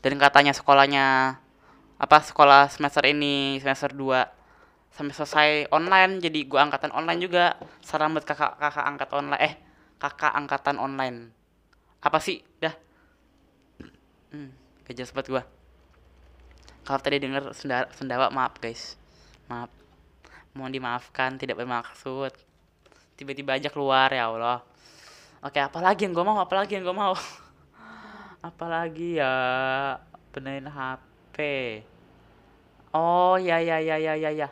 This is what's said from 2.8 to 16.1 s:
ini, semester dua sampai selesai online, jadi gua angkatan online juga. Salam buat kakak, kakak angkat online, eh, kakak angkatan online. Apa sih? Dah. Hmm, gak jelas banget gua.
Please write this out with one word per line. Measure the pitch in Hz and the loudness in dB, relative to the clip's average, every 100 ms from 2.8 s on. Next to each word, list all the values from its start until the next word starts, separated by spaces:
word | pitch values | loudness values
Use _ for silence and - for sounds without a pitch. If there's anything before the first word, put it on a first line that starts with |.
| 147 151 135 | -2 2 2
ini, | 147 143 139 139 135 | 2 0 -2 -2 -2
semester | 135 135 143 | -2 -2 -4
dua | 139 135 127 120 - _ _ _ _ _ | -4 -2 0 0 -6 _ _ _ _ _
sampai | - 143 | -12 -12
selesai | 135 151 156 151 151 143 | -8 -2 4 4 4 0
online, | 156 170 190 185 190 | 0 4 4 4 2
jadi | 170 156 135 | -4 -4 -2
gua | 135 147 | 2 2
angkatan | - 151 | 2 -4
online | 139 165 170 | -4 -4 -4
juga. | 180 175 175 - - - | 0 2 2 0 -12 -20
Salam | - 151 151 | -8 -2 -2
buat | 160 - | -2 -6
kakak, | 147 147 - | -4 -4 -2
kakak | 147 147 | -6 -4
angkat | 139 143 139 | -6 -6 -6
online, | 139 143 143 | -6 -4 0
eh, | 147 - _ _ _ _ | 0 -2 _ _ _ _
kakak | 143 - 151 | -10 -2 -2
angkatan | 131 143 139 - 143 | -2 -4 -4 -2 -4
online. | 131 135 131 120 117 113 _ _ _ _ _ _ | -6 -4 -6 -8 -18 _ _ _ _ _ _ _
Apa | 123 156 | 0 0
sih? | 175 170 _ _ | -2 -8 _ _
Dah. | 160 - _ _ _ _ _ _ _ _ _ _ - _ _ _ _ | -8 -8 _ _ _ _ _ _ _ _ _ _ -20 _ _ _ _
Hmm, | 147 139 131 _ _ | -20 -20 -20 _ _
gak | - 123 | -18 -14
jelas | 127 | -10
banget | 135 135 131 | -8 -4 -6
gua. | 127 _ _ _ _ _ _ | -6 _ _ _ _ _ _